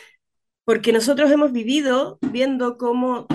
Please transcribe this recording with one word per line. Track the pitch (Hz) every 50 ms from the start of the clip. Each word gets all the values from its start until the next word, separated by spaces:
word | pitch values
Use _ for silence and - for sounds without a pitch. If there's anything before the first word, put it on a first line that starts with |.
| - - _ _ _ _ _ _ _ _ _ _ _
Porque | - 220 220 208 233 226
nosotros | 226 220 254 285 254 302 277
hemos | 294 294 294 285 247
vivido | 240 214 226 269 302 285 262 247 262 294 - - - -
viendo | - 214 247 262 277 269 247 247 240 240 -
cómo | 247 240 240 247 247 254 247 233 - -